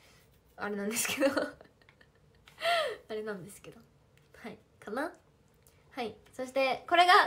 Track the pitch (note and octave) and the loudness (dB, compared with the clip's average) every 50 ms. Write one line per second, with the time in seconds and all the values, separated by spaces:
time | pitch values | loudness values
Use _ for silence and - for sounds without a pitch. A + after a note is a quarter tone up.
0 | - - - - - _ _ _ _ _ _ - G3+ G#3 G#3 G3+ G3+ G#3 A3+ A#3+ | -20 -20 -20 -20 -20 _ _ _ _ _ _ -12 -8 -8 -6 -6 -6 -6 -4 -4
1 | - - - C4 C4+ C#4 C#4 - - - - - - - _ _ _ - _ _ | -4 -4 -2 0 0 0 0 0 -4 -6 -8 -14 -20 -20 _ _ _ -20 _ _
2 | - _ _ _ _ _ _ _ _ - - - - E5 F5 E5+ D#5 C5 G#4+ - | -20 _ _ _ _ _ _ _ _ -20 -14 -6 -2 0 0 0 0 -2 -6 -10
3 | - - A3 G#3+ G#3+ A3 G#3 F#3+ D#3+ - - - - - - - - _ _ _ | -12 -10 -10 -8 -8 -8 -10 -10 -12 -16 -18 -20 -20 -20 -20 -20 -20 _ _ _
4 | _ _ _ _ _ _ - - - A3 G3+ - _ _ _ _ - - G#3 B3+ | _ _ _ _ _ _ -20 -18 -16 -16 -16 -18 _ _ _ _ -14 -8 -6 -6
5 | C#4+ F4 - - _ _ _ _ _ _ _ _ _ - _ _ _ _ - - | -6 -6 -8 -12 _ _ _ _ _ _ _ _ _ -20 _ _ _ _ -10 -8
6 | A#3+ G#3+ - - - - - - B3+ B3+ - C4+ C4+ C4 B3+ - - - F4 E4+ | -8 -8 -10 -12 -20 -18 -14 -12 -12 -4 -2 0 0 0 0 -4 -2 2 4 6
7 | F4+ F4+ F4+ G#4 D#4+ | 8 8 8 8 6